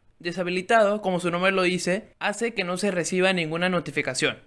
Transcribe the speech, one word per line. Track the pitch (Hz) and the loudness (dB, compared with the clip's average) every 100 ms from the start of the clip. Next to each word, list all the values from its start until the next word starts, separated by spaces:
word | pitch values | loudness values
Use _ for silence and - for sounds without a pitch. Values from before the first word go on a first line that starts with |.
| _ _ | _ _
Deshabilitado, | 175 175 175 185 185 226 202 208 | -8 -6 -4 -4 2 4 4 2
como | 202 180 | 0 0
su | 175 | 0
nombre | 175 185 | 0 2
lo | 190 | 2
dice, | 180 180 180 190 - _ | 2 0 0 -2 -4 _
hace | 196 208 233 | -4 -2 -4
que | 196 180 | -2 -4
no | 180 | -2
se | 202 | -2
reciba | 175 160 185 185 | 0 -2 2 2
ninguna | 185 156 165 180 | 2 0 0 0
notificación. | 180 151 147 139 131 147 110 | 0 -2 -4 -4 0 0 -2